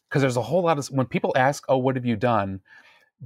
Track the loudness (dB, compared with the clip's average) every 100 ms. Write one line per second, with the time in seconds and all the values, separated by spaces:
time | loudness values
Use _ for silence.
0 | -4 0 0 0 0 0 2 0 -2 -4
1 | -2 -2 0 2 2 0 0 0 0 0
2 | -2 0 0 0 0 -6 -14 -20 -20 _
3 | _ _